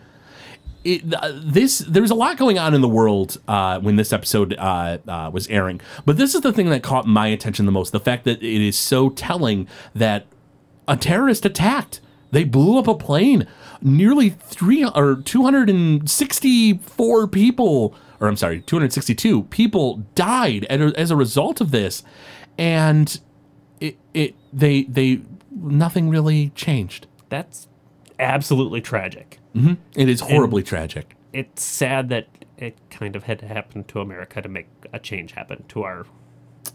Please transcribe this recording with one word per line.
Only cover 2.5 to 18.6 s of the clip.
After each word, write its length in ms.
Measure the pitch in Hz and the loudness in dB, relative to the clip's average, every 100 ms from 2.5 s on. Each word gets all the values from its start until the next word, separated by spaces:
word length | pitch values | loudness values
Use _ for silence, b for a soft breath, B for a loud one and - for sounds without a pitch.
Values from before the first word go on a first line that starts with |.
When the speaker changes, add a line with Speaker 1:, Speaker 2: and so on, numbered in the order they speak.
| 190 | 2
Speaker 1:
on 160 | 160 | 2
in 80 | 147 | 4
the 80 | 123 | 4
world, 500 | 110 110 101 92 - - | 4 4 2 -2 -8 -4
uh, 320 | 104 95 92 | -2 0 -2
when 160 | 101 104 | 0 2
this 160 | 107 | 2
episode, 440 | 104 - 110 95 95 | -2 -2 0 0 -2
uh, 400 | 95 90 85 85 - | -4 -4 -4 -8 -10
uh, 220 | 85 80 | -10 -8
was 160 | 90 - | -8 -2
airing. 340 | 104 92 92 B B | -2 -2 -6 B B
But 140 | - 151 | 0 2
this 160 | 269 | 2
is 80 | 330 | 2
the 100 | 269 | 0
thing 200 | 214 180 | 0 0
that 100 | 135 | 0
caught 240 | - 131 113 | 0 -2 2
my 220 | 107 107 | 2 2
attention 400 | 107 113 101 101 | -2 -4 -2 0
the 40 | |
most. 200 | 98 92 | 0 -2
The 80 | - | -2
fact 240 | - 123 | -2 -2
that 180 | 127 110 | -2 -2
it 200 | 113 107 | -2 0
is 140 | 104 - | 0 0
so 360 | - 131 135 | 0 2 2
telling 560 | 135 - 175 131 101 95 B B | -2 -6 -4 -2 -2 -4 B B
that 320 | 107 110 104 - _ _ _ _ _ - | -2 0 -2 -6 _ _ _ _ _ -4
a 100 | 131 | -2
terrorist 480 | - 185 269 214 202 | 0 2 2 2 -2
attacked. 560 | - 190 277 - - b b _ | 0 0 0 -4 -14 b b _
They 120 | 139 | 0
blew 360 | 151 127 160 254 | 2 4 4 4
up 80 | 226 | 2
a 80 | 160 | -2
plane. 500 | - 147 247 240 - B B B | -2 0 4 2 0 B B B
Nearly 460 | 135 139 202 285 220 | 2 4 6 4 2
three, 520 | - - - 180 285 | 0 -10 -2 2 4
or 340 | 247 147 143 135 | 2 2 2 2
two 260 | 135 247 | 0 2
hundred 260 | 262 277 214 | 4 4 4
and 400 | 185 165 151 151 | 2 2 2 0
sixty-four 1160 | - 285 - 262 240 220 190 - - 226 233 208 | -2 -2 0 2 4 4 2 -2 -2 2 2 2
people, 680 | 190 233 247 220 139 107 B B B | 2 2 4 2 2 0 B B B
or 100 | 107 | -2
I'm 60 | 101 | 0
sorry, 260 | 87 85 | -2 -4